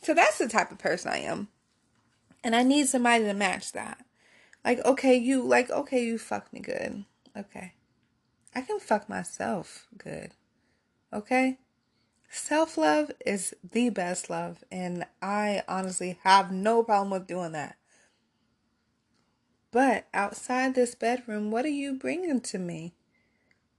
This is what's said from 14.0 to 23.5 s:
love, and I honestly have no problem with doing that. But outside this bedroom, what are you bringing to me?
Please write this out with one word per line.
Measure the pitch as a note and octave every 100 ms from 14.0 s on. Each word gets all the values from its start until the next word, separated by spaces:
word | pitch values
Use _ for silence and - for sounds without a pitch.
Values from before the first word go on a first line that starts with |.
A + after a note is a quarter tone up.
| F3 F3+ -
love, | E3+ E3+ F3 -
and | F#3 F3+ F3 - -
I | G3 G#3 G#3 G3+ -
honestly | F#3 F#3+ F3+ F#3 F3
have | F#3+ G3 F#3
no | F#3 G#3 A#3
problem | A#3 G3+ G3
with | F#3+ F#3
doing | F3+ E3+
that. | D#3 C#3 - _ _ _ _ _ _ _ _ _ _ _ _ _ _ _ _ _ _ _ A#3
But | C4+ G3+ -
outside | - G3+ - - B3+ C4
this | C4 A#3+ -
bedroom, | A3+ B3 A#3 G#3+ G#3
what | A3+ D4+
are |
you | C#4+ C#4 C4
bringing | B3+ D4+ F#4 B3+
to | - F#3+
me? | F3 D#3+ E3+ - _ _ _ _ _